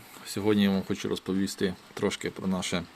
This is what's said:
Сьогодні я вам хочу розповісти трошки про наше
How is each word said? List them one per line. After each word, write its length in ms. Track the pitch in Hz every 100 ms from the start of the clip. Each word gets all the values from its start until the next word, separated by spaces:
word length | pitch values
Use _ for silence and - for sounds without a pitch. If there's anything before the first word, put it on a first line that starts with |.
| - - -
Сьогодні 360 | - 104 104
я 80 | 101
вам 120 | 95
хочу 260 | - 101 101
розповісти 680 | 95 - 95 98 - 98 92 -
трошки 360 | - 101 - 87
про 160 | - 95
наше 360 | 92 - 90 85